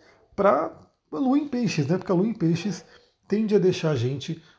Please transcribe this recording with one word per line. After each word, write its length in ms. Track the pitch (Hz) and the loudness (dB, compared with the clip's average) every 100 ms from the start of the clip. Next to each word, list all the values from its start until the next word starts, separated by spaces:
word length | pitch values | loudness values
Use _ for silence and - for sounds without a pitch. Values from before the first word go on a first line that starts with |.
| _ _ _ - | _ _ _ 0
pra 360 | 196 - 330 - - _ _ | 2 2 -2 -8 -20 _ _
Lua 280 | 302 262 285 | -2 2 2
em 100 | 294 | 0
Peixes, 380 | 247 214 - 131 | -2 -2 0 0
né? 120 | 185 | -2
Porque 140 | - | 0
a 20 | |
Lua 120 | 175 220 | 0 0
em 80 | |
Peixes 500 | - 165 170 208 165 - - _ _ - | 0 0 0 -2 -8 -12 -20 _ _ -4
tende 280 | 208 214 | -2 2
a 40 | 208 | 4
deixar 320 | 180 - 160 | 2 2 0
a 60 | 131 | 0
gente 440 | 123 143 - 160 - | -2 -4 -8 -10 -14